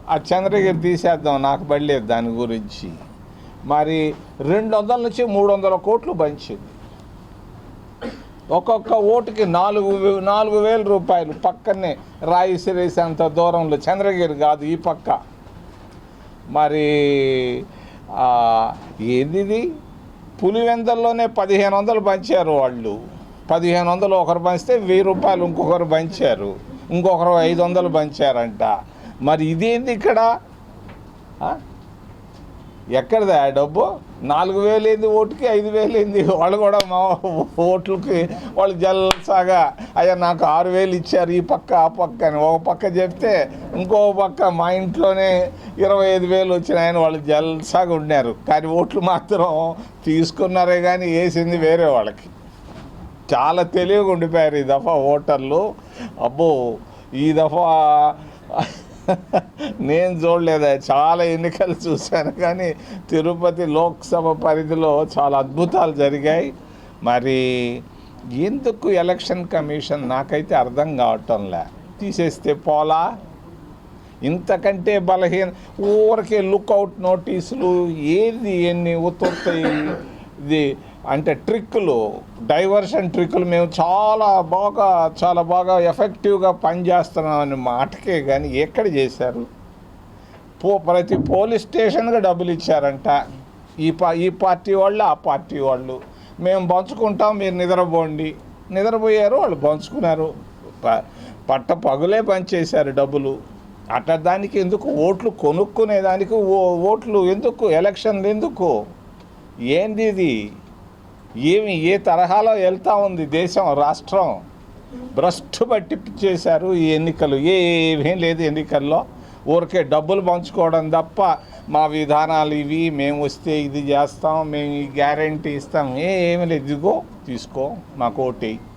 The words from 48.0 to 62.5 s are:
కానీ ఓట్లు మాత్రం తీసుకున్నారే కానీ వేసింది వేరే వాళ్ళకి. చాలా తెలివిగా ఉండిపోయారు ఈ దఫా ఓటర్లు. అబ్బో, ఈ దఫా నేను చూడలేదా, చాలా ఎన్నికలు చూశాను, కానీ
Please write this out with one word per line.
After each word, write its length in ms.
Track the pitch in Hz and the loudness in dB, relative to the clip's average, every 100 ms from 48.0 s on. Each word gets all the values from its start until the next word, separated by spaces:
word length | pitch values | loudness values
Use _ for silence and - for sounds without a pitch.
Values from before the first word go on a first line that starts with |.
| 151 147 120 110 - | 2 2 0 -4 0
కానీ 180 | 151 160 | 0 2
ఓట్లు 340 | 165 170 196 | 0 0 0
మాత్రం 760 | 180 170 170 202 175 156 165 165 - - | 0 0 0 0 2 0 -2 -6 -14 -8
తీసుకున్నారే 800 | - 156 165 - 185 180 180 180 | 0 0 0 0 0 2 2 4
కానీ 240 | 175 180 180 | 2 0 0
వేసింది 500 | 165 180 160 165 170 | 2 2 0 0 2
వేరే 280 | 156 170 | 4 4
వాళ్ళకి. 440 | 160 127 107 - - - - - - - - - - - - | 4 4 0 -6 -18 -20 -20 -20 -20 -20 -20 -18 -20 -20 -2
చాలా 280 | 127 139 175 | 0 2 2
తెలివిగా 480 | 175 - 180 208 196 | 0 0 2 2 2
ఉండిపోయారు 460 | 180 165 165 156 147 | 0 0 2 2 2
ఈ 60 | |
దఫా 320 | 135 139 - | 2 0 2
ఓటర్లు. 800 | 160 135 147 143 143 135 156 208 - - - 240 - | 2 2 2 2 -2 2 0 0 -6 -18 -16 -14 -4
అబ్బో, 540 | 123 135 165 143 123 110 - - - | -4 2 2 2 -2 -6 -12 -20 -12
ఈ 180 | 127 151 | -2 0
దఫా 800 | 156 156 156 170 160 151 151 151 151 - - - - - - - - - 180 - 196 - - 294 202 | 2 2 2 2 4 4 4 4 0 -14 -20 -8 -6 -6 -10 -20 -12 -4 -4 -2 -4 -4 -12 -10 -6
నేను 380 | 135 156 185 175 | 0 0 0 0
చూడలేదా, 540 | 165 170 165 156 147 139 139 | 2 2 2 2 2 0 2
చాలా 340 | 139 156 170 | 2 4 2
ఎన్నికలు 500 | 170 165 170 160 185 165 170 | 2 0 -4 -2 -4 -2 -4
చూశాను, 420 | 151 - 165 151 | -4 -2 -2 -2
కానీ 440 | - 175 | -2 -2